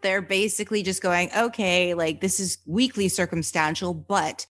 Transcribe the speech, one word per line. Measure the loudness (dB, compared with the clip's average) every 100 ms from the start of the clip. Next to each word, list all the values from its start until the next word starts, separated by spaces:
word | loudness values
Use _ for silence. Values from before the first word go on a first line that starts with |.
they're | 0 0
basically | 0 0 0 -2 -2 -2
just | -2 -2
going, | 2 2 2 2
"Okay, | 0 0 2 4 2
like, | 2 -2 0
this | -2 0
is | -2 -6 -4
weakly | 0 0 2 0
circumstantial, | 0 0 -2 -2 0 0 0 -4
but," | -6 -2 0 0 -4 -14